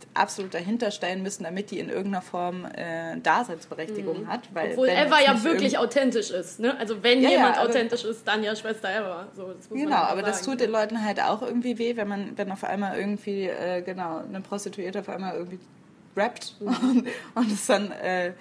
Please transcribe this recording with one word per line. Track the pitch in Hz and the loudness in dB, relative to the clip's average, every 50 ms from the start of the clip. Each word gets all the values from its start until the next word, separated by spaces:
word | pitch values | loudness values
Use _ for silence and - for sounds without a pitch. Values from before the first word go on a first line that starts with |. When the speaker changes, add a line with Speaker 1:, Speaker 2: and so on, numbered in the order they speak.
| - - - | -20 -6 0
Speaker 1:
absolut | - 196 202 - - 190 185 - | 0 0 0 0 -6 -8 -6 -6
dahinter | 170 175 196 226 240 240 226 | -6 -2 -2 -2 0 0 -2
stellen | - - 185 175 185 190 190 | -2 -2 -2 -2 -2 -2 -4
müssen, | 196 196 - 185 | -6 -6 -6 -8
damit | 165 175 190 208 - | -6 -6 -6 -6 -6
die | 202 165 | -6 -6
in | - - | -6 -4
irgendeiner | - 185 196 202 196 180 180 | -4 -4 -2 -2 -4 -4 -4
Form, | - - 175 175 175 180 180 175 | -6 -4 -4 -2 -2 -4 -6 -8
äh, | - - - 170 170 165 165 165 165 165 170 - | -10 -8 -8 -6 -6 -6 -6 -6 -6 -8 -2 2
Daseinsberechtigung | 165 160 220 240 220 170 160 - - - 151 160 190 214 208 196 160 160 190 220 | 2 4 4 2 0 -6 -10 -10 -12 -10 -8 -8 -6 -6 -6 -4 -4 -4 -4 -4
Speaker 2:
Mhm. | 214 | -4
Speaker 1:
hat, | 220 247 - - - | -6 -6 -6 -8 -6
weil | 165 - - - | -4 -2 -2 2
Speaker 2:
Obwohl | 247 262 254 | 4 4 4
Speaker 1:
wenn | - 269 302 | 6 4 6
Speaker 2:
Eva | 269 311 294 | 6 6 8
Speaker 1:
es | 277 | 8
Speaker 2:
ja | 277 262 | 8 6
Speaker 1:
nicht | 220 214 | 6 4
Speaker 2:
wirklich | 320 - - - 262 - | 2 2 4 4 2 2
Speaker 1:
irgend- | - 240 | 2 2
Speaker 2:
authentisch | 233 - 285 269 254 - 226 202 - | 2 4 4 4 4 2 2 0 0
ist, | 185 185 170 - - - | -4 -4 -6 -6 -6 -2
ne? | 220 247 269 - | 0 0 0 0
Also | 233 208 226 196 190 | -2 -4 -4 2 4
wenn | 240 247 262 262 | 6 6 8 8
Speaker 1:
Ja, | 277 | 8
ja, | 269 | 8
Speaker 2:
jemand | 269 247 247 - - | 8 8 6 6 4
Speaker 1:
also | 233 233 | 4 4
Speaker 2:
authentisch | 240 247 233 226 226 - - | 4 2 2 2 -2 -2 -2
ist, | 214 226 - - | -4 -6 -4 -2
dann | 226 214 214 214 | 0 0 0 0
ja | 208 220 | 0 -2
Schwester | 214 - 220 214 214 - 190 | -4 -4 -6 -6 -4 -4 -4
Eva. | 190 220 208 185 175 170 196 220 - | -2 -2 -2 -4 -6 -8 -10 -12 -14
So, | 196 185 190 180 | -12 -12 -12 -12
das | 180 - - | -14 -14 -10
muss | 214 262 | -4 -2
man | 294 | 0
Speaker 1:
Genau, | 302 269 | 2 4
Speaker 2:
einfach | 185 160 95 | 4 4 4
Speaker 1:
aber | 170 196 202 | 2 0 0
das | 208 220 - | 0 -2 -2
Speaker 2:
sagen. | - 269 269 | -2 -4 0
Speaker 1:
tut | 247 | 0
den | 247 214 226 | 0 2 4
Leuten | 220 214 214 226 226 214 | 2 2 2 0 -2 0
halt | 208 196 - - | 0 0 2 2
auch | - 202 214 254 | 2 2 0 -2
irgendwie | - 233 247 233 254 233 214 | -2 -2 0 0 0 -2 0
weh, | 233 233 240 | 0 -2 0
wenn | 233 208 202 | -2 -2 -2
man, | 202 196 196 - - | -2 -4 -6 -6 -6
wenn | - 202 196 | -6 -4 -4
auf | 190 - - | -4 -4 -4
einmal | - 190 196 202 190 - - | -2 -2 -2 -2 -2 -2 -2
irgendwie, | 196 202 208 202 - 208 196 196 190 | -2 -2 -4 -4 -4 -4 -4 -2 -2
äh, | 175 - - - 180 180 180 180 | -4 -4 -4 -2 -2 -2 -4 -4
genau, | 190 180 185 180 165 160 160 160 | -6 -6 -6 -6 -6 -6 -6 -8
eine | - 196 190 | -8 -10 -10
Prostituierte | 190 - 202 202 - 196 196 208 175 185 190 202 | -8 -8 -8 -6 -6 -8 -8 -8 -8 -6 -6 -6
auf | 190 196 | -8 -8
einmal | 185 185 190 185 165 | -8 -6 -6 -6 -6
irgendwie | 165 175 180 190 185 - - - - - - - - - - - | -6 -8 -8 -12 -14 -16 -20 -20 -20 -20 -20 -20 -20 -20 -8 -2
rappt | 196 208 240 - - - - - - | 0 0 0 0 -6 -12 -14 -12 -8
Speaker 2:
Mhm. | 208 202 | -2 -2
Speaker 1:
<laughs> | 247 - 247 254 | 0 2 2 4
und, | 254 240 - - - - - - - | 4 4 4 2 -4 -8 -10 -6 0
und | 226 247 214 208 | 0 2 2 2
es | 196 - | 0 2
dann, | - 208 196 202 185 - | 2 2 2 2 -2 -6
äh, | - - 180 185 180 175 180 185 - | -6 -4 -2 0 0 0 -2 -4 -8